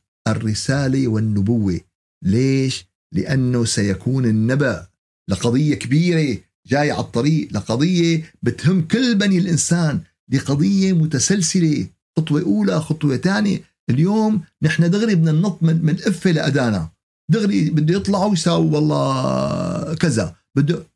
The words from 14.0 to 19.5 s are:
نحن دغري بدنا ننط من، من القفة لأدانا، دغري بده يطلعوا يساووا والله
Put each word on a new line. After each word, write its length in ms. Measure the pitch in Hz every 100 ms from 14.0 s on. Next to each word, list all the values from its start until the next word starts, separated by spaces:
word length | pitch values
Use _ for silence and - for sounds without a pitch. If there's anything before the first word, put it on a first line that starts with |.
| 175 220 220 208 - _
نحن 260 | 156 160 170
دغري 260 | 202 226 180
بدنا 160 | 160
ننط 320 | 156 202 -
من، 220 | 160 160 156
من 40 |
القفة 420 | 175 220 - 185
لأدانا، 580 | 160 135 135 120 98 80 - _ _ -
دغري 380 | 220 202 202 160
بده 260 | 156 156 196
يطلعوا 380 | 190 196 208
يساووا 380 | 175 175 165 160 151
والله 1200 | 151 143 139 131 135 - -